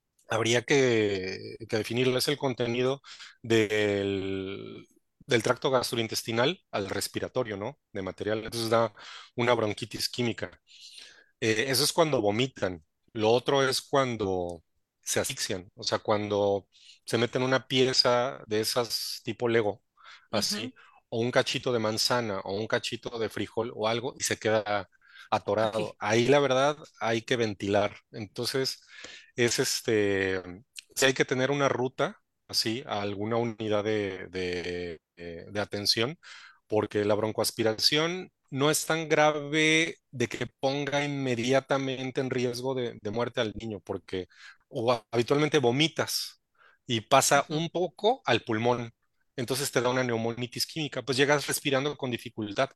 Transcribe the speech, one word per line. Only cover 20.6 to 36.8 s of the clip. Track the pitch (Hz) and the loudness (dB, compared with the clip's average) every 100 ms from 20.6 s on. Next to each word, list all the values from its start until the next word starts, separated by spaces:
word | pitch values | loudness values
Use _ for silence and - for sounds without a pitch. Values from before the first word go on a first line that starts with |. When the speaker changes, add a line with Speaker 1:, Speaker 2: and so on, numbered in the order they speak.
Speaker 2:
Ujú. | 262 - - - - | -8 -14 -20 -20 -6
Speaker 1:
o | 117 | -2
un | 120 | 2
cachito | 131 123 135 135 | 2 2 -2 -2
de | 120 | 0
manzana, | 107 110 - 123 113 98 | 0 0 0 0 -2 -4
o | 92 | -4
un | 98 110 | -4 -2
cachito | 120 - 117 127 117 | -2 -2 -8 -8 -4
de | 107 | -4
frijol, | - 101 - 113 | -4 -6 -4 -4
o | 127 107 | -2 -2
algo, | 117 127 156 | 0 -4 -4
y | |
se | - 107 | -4 -2
queda | 113 110 101 104 92 _ _ - - | 2 2 2 -4 -4 _ _ -20 -4
atorado. | 107 - 101 110 110 104 - | -2 0 2 2 0 -6 -4
Speaker 2:
Ok. | |
Speaker 1:
Ahí, | 104 113 123 | 0 2 6
la | 143 | 4
verdad, | 139 131 139 151 - - | 4 2 2 0 -10 -6
hay | 113 117 | -2 -2
que | - 123 | 0 0
ventilar. | 110 98 98 101 101 - _ | 0 -2 2 2 2 -4 _
Entonces, | - 101 - 120 139 131 - _ - - - - - | -14 -12 -8 -4 -2 -4 -6 _ -20 -18 -20 -8 0
es | 120 - | 2 2
este, | 131 - - 110 101 98 95 95 90 90 - - - | 0 -2 0 2 2 2 0 -2 -6 -14 -18 -20 -10
sí | - 135 | 2 2
hay | |
que | 131 | 4
tener | 147 127 135 | 2 2 0
una | 143 135 | 2 0
ruta, | 117 127 - 151 - _ _ - | 0 -4 -2 -6 -6 _ _ -6
así, | - 117 113 - | -2 -2 -2 -4
a | 107 | -6
alguna | 101 98 107 117 | -4 -4 -2 0
unidad | 120 107 110 104 | -2 -4 -2 0
de, | 104 107 98 95 92 | 0 0 -2 -6 -8
de, | 92 90 87 87 87 87 80 _ - | -6 -4 -4 -4 -6 -8 -10 _ -16
de, | 85 85 98 | -14 -12 -8
de | 101 | -6
atención, | 101 101 101 - 120 170 - - - _ - | -4 -4 0 0 0 -4 -16 -20 -20 _ -2
porque | 107 | 0